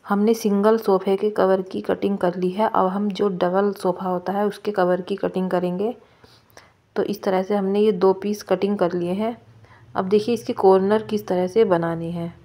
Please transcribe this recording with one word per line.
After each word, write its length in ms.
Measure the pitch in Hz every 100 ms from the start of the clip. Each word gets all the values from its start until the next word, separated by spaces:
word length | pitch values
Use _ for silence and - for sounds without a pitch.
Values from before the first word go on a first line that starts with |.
| -
हमने 280 | 202 208
सिंगल 440 | 226 214 202 208 226
सोफे 360 | 220 190 185 196
के 120 | 214
कवर 300 | 208 190 190
की 180 | 185 208
कटिंग 360 | 208 185 196 196
कर 180 | 180 180
ली 140 | 180
है। 180 | 185 220
अब 180 | 185 185
हम 220 | 196 208
जो 160 | 185 202
डबल 420 | 180 175 185 202
सोफ़ा 340 | 196 185 180 190
होता 260 | 180 180
है 120 | 196 208
उसके 240 | 196 -
कवर 280 | 208 180 180
की 140 | 185 196
कटिंग 320 | 180 185 185
करेंगे। 440 | 180 180 180 214 240 _ _ - _ _ - _ _ _ -
तो 80 | -
इस 160 | 202
तरह 200 | - 185
से 120 | 190 208
हमने 240 | 190 202
ये 120 | 214
दो 180 | 185 190 190
पीस 260 | 202 208
कटिंग 340 | - 185 196 202
कर 160 | 175
लिए 200 | 175 175
हैं। 220 | 190 220 226 - - - - - -
अब 140 | 190
देखिए 240 | 208 208
इसके 200 | 233 - 233
कॉर्नर 480 | 190 190 190 214
किस 240 | 214 214 -
तरह 200 | 185 180
से 180 | 220 214
बनाने 440 | 170 170 165 165
हैं। 220 | 170 170 170